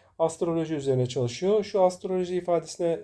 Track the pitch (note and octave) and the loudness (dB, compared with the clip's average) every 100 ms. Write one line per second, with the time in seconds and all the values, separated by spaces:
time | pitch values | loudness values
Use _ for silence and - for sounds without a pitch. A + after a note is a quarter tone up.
0 | _ - E3 - E3+ E3 D#3 D3+ C3+ B2+ | _ -2 -2 0 0 0 0 -2 0 2
1 | B2 C#3 A#2+ - F#3 G#3+ G3 G3+ F#3 F3+ | 0 0 -2 -2 0 0 2 2 2 2
2 | F#3+ F#3 F3 F3+ F3 E3+ D#3+ - E3+ E3 | -4 -2 -2 -2 0 0 -2 -2 -2 0